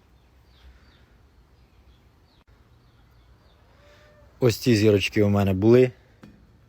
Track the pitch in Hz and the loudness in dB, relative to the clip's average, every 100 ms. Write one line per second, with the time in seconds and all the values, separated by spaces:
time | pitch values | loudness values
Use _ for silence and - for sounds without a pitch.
0 | _ _ _ _ _ _ - - _ _ | _ _ _ _ _ _ -20 -20 _ _
1 | _ _ _ _ _ _ _ _ _ _ | _ _ _ _ _ _ _ _ _ _
2 | _ _ _ _ _ _ _ _ _ _ | _ _ _ _ _ _ _ _ _ _
3 | _ _ _ _ _ _ _ _ - - | _ _ _ _ _ _ _ _ -20 -20
4 | - - - _ 123 - 131 110 107 101 | -20 -20 -20 _ -4 -2 -2 0 2 0
5 | - 107 104 101 98 92 110 123 127 - | -2 -2 -2 -2 -2 -2 2 2 2 -4
6 | _ _ - - _ _ | _ _ -20 -20 _ _